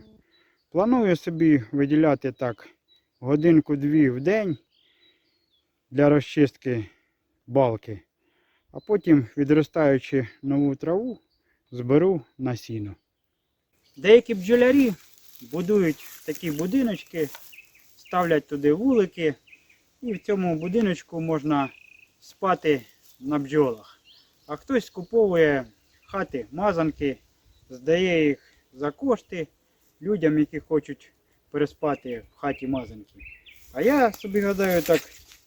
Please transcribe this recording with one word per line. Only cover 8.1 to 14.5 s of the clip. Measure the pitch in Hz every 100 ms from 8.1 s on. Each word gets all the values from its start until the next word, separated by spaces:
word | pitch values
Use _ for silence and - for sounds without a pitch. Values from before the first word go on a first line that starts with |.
| _ _ _ _ _ _
а | 143
потім, | - 208 175 147 117 -
відростаючи | 139 151 147 165 147 135 - 135 120 -
нову | 139 139 143 135
траву, | 160 185 247 214 _ _ _ _ _
зберу | 123 120 143 185 175 - -
на | 131 120
сіно. | - 110 101 92 _ _ _ _ _ _ _ _ _ -
Деякі | 185 233 226
бджолярі | 208 180